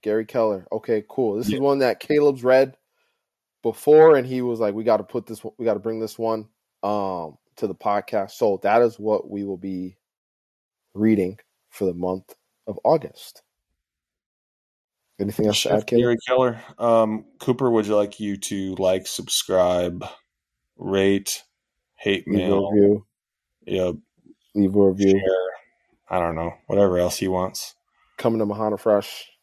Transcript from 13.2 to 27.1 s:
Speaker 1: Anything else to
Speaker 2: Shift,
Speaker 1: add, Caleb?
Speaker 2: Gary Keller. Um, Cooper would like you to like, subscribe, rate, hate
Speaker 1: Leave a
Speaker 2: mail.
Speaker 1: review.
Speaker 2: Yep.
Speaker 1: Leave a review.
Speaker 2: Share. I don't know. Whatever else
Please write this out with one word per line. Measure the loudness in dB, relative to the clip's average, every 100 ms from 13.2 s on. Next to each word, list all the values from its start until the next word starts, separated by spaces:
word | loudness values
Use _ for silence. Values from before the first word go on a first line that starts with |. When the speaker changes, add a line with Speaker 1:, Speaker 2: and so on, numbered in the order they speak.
| -20 -20 _ _ _ _ _ _ _ _ _ _ _ _ _ _ _ _ _ _
Speaker 1:
Anything | -6 0 0
else | 0
to | 0
Speaker 2:
Shift, |
Speaker 1:
add, | -2 0
Caleb? | 0
Speaker 2:
Gary | 2 0 0
Keller. | 0 0 -2 -14 -4
Um, | 2 2 2 -2 -10 _
Cooper | -4 0 2
would | 2 2
like | 0 0 -4
you | -8 -8
to | -6 -6 -6 -2
like, | 0 0 -4
subscribe, | -12 -6 -6 0 2 2 2 -2 -6 -14 -18 _ _ _ _ _ _
rate, | -2 2 2 2 -2 -12 _ _ _ _ _ _
hate | -2 -2 0
Speaker 1:
Leave | -2 0
a |
Speaker 2:
mail. | 0 2
Speaker 1:
review. | 4 4 4 -4 _ _ _ _ _ -6
Speaker 2:
Yep. | -2 -2 -4 _ _ _ -20 _
Speaker 1:
Leave | 0 2
a | 4 2
review. | 4 4 4
Speaker 2:
Share. | 2 0 -2 -10 _ _ _ _ _
I | -2
don't | -2
know. | -4 -8 -10 _
Whatever | 2 4 4
else | 0